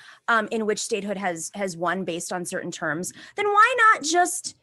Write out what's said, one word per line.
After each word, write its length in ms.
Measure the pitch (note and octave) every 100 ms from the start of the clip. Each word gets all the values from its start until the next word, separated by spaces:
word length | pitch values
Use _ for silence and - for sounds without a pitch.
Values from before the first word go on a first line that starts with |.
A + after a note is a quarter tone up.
| - - -
um, 200 | A3+ G#3+
in 140 | A3+ G#3+
which 140 | G#3
statehood 380 | - G#3 G3+ F#3+
has, 340 | G3 E3 E3 G3+
has 220 | G3 E3
won 260 | F3 F3+
based 300 | F3+ E3+ -
on 120 | F#3 F3
certain 260 | F#3 F3
terms, 420 | - E3 D3+ F3+ - - -
then 120 | G#4
why 280 | G4+ A4+ B4+ A4
not 100 | G#4+
just 520 | C#4+ E4+ F4 - - -